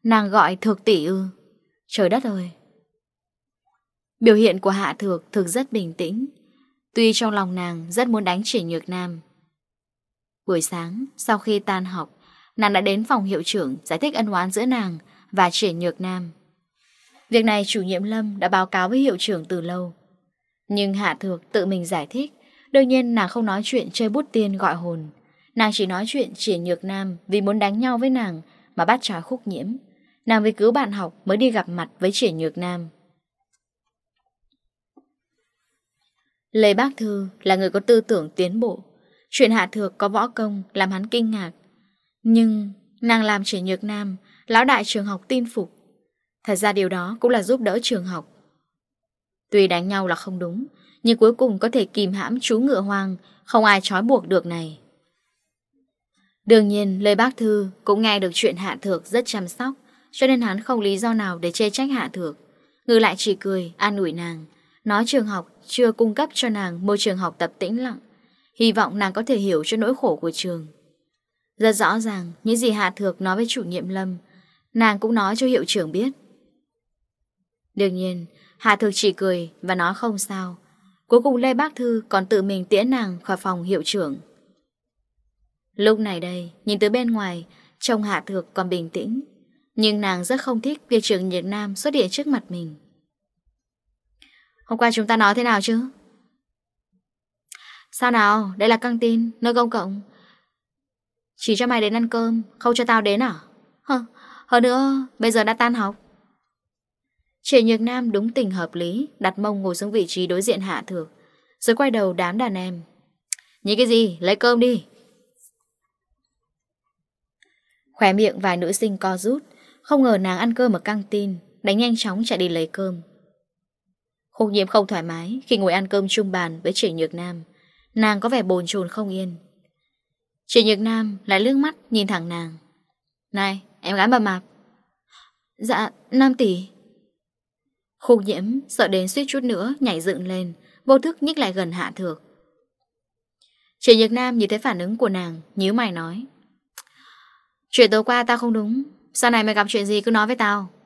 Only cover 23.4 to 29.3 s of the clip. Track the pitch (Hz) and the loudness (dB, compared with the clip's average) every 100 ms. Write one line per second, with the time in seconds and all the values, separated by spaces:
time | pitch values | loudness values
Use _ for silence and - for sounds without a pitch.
23.4 | 220 196 214 254 175 - 226 247 294 226 | -2 -2 -2 -2 -4 -4 -2 -2 0 0
24.4 | 208 196 185 170 175 165 156 _ _ _ | 0 0 -2 -2 -6 -8 -10 _ _ _
25.4 | _ 233 214 214 190 185 226 285 233 - | _ 0 0 2 -2 -2 -4 -4 -4 -4
26.4 | - 175 175 170 190 196 190 170 - 202 | -4 -2 -2 -4 -4 -6 -8 -10 -2 0
27.4 | 196 214 202 208 254 240 262 254 208 165 | 0 0 0 0 0 0 0 0 -2 -8
28.4 | - _ _ - 170 247 - 175 165 | -16 _ _ -2 0 0 -2 -8 -8